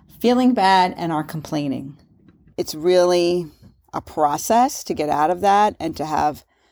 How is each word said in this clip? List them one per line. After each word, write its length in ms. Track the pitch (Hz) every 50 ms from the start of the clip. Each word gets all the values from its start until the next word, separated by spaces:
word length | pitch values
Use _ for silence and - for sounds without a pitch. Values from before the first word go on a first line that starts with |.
| _ _ - -
feeling 340 | - 226 247 247 254 247 247
bad, 400 | 226 190 190 190 185 180 180 - -
and 140 | 175 165
our 120 | 160 151 156
complaining. 760 | 151 - 156 147 - - 151 147 143 131 123 135 143 143 - _ _ _ _ _ - _ _ _ _ _
It's 200 | - 175 - -
really 720 | 156 151 180 180 180 180 180 180 180 175 175 175 180 175 151 - _ - - _ _ _ _
a 100 | - 160
process 840 | - - - - 151 147 143 - - - 226 233 247 269 - - -
to 100 | - 175
get 160 | - 156 147
out 220 | 151 143 156 156
of 100 | 180 175
that 340 | 190 196 196 202 208 214 202 -
and 180 | 160 165 160 -
to 80 | 151
have 400 | 156 156 151 147 151 143 - - _ _ _ _ _